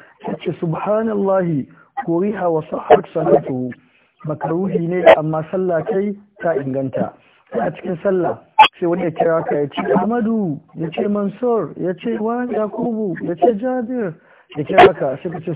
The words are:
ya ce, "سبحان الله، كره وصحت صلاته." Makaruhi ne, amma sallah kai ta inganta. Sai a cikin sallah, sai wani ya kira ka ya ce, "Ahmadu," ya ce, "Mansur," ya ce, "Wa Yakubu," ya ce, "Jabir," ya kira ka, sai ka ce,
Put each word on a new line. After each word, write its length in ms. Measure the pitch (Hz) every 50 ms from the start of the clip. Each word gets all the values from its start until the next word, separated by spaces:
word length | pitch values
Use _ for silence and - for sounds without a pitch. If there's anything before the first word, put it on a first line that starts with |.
| - - - _ - -
ya 60 | 202 -
ce, 120 | - 185 156 -
"سبحان 480 | 180 165 156 - - 190 208 220 226 226
الله، 540 | 214 202 196 196 190 190 180 170 160 135 - - - - - _ _ - -
كره 420 | 165 165 175 196 214 226 190 180 175
وصحت 580 | 160 156 156 - - - - - - - - - -
صلاته." 560 | 165 160 175 - - - - 135 127 127 123 120 - _ _ _ _ _ _ _ _ -
Makaruhi 640 | 156 151 147 - 165 165 175 196 190 190 175 170 170
ne, 160 | 180 180 165 - -
amma 280 | 160 151 156 156 156 156 -
sallah 340 | - 190 185 180 170 160 143
kai 320 | - - 190 202 208 196 - - _ _ - 185
ta 100 | 170 160
inganta. 580 | 143 139 135 127 135 135 127 - - 113 - - - _ _ _ _ _ _ -
Sai 140 | - 117
a 40 | 135
cikin 280 | - - - 190 180 160 -
sallah, 360 | 202 190 185 165 - 117 - - _ _ - - - - -
sai 60 | 185
wani 160 | 170 170 180 175
ya 80 | 165
kira 340 | 160 - 160 165 160 165 160
ka 100 | - -
ya 120 | 147 147 139
ce, 240 | - - - - 202
"Ahmadu," 680 | 196 202 214 233 240 214 226 226 220 202 165 139 - - _ -
ya 140 | 156 160 160
ce, 160 | 160 226 208 208
"Mansur," 640 | 202 202 202 196 202 - 247 247 233 214 165 - -
ya 160 | - 156 180 185
ce, 240 | - - 233 226 220
"Wa 260 | 214 226 233 247 247
Yakubu," 680 | 240 226 220 214 202 - - 240 240 226 214 220 190 165 185 -
ya 120 | 170 175
ce, 180 | 160 - 240 226 196
"Jabir," 560 | 247 254 254 254 233 220 254 247 214 175 156 - _ _ - - _ _ -
ya 80 | 147 143
kira 280 | 131 180 185 180 190 165
ka, 220 | - 160 135 135 - -
sai 80 | 175
ka 100 | 165 165
ce, 140 | - 180 156